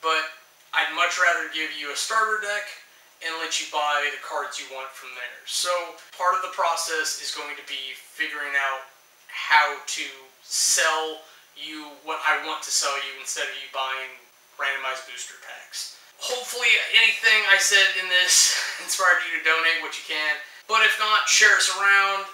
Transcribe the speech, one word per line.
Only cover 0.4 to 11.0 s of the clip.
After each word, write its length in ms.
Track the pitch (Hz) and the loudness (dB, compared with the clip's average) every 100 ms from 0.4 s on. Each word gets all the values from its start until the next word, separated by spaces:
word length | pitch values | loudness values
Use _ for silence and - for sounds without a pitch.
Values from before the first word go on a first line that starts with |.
| - _ _ | -20 _ _
I'd 160 | - 151 160 | -2 -2 0
much 240 | 175 170 | 0 4
rather 320 | 175 - 156 | 2 2 -2
give 160 | 156 156 147 | -6 -8 -8
you 160 | 147 | -8
a 40 | 139 | -6
starter 440 | - 220 214 214 | -2 0 0 -2
deck 240 | 202 208 208 - - _ _ _ | -2 -6 -6 -14 -20 _ _ _
and 160 | 165 165 | -8 -6
let 160 | 160 156 | -4 -4
you 80 | 156 | -4
buy 400 | 151 147 147 143 | -2 0 0 -2
the 160 | 139 | -6
cards 320 | - 147 135 - | -8 -6 -6 -8
you 80 | 135 | -12
want 160 | 131 131 | -12 -12
from 240 | - - | -14 -16
there. 280 | 127 123 - | -12 -12 -14
So 260 | - - 175 175 165 - - - | -8 -4 0 -2 -4 -12 -20 0
part 160 | 180 | 2
of 80 | - | 2
the 160 | 185 180 | -2 0
process 640 | 170 170 - 160 160 - | 0 0 -2 -2 -2 -4
is 160 | 143 147 | -6 -8
going 240 | 147 - | -10 -12
to 60 | - | -10
be 240 | - 139 | -10 -10
figuring 640 | - - - 151 151 143 139 | -14 -18 -6 -6 -4 -4 -2
out 320 | 139 - - _ _ _ - | -2 -4 -10 _ _ _ -16
how 480 | - - - - - | -10 2 4 4 -2
to 240 | - - 151 - 135 _ | -8 -8 -8 -12 -20 _
sell 800 | - - - - 160 160 | -6 0 2 4 4 2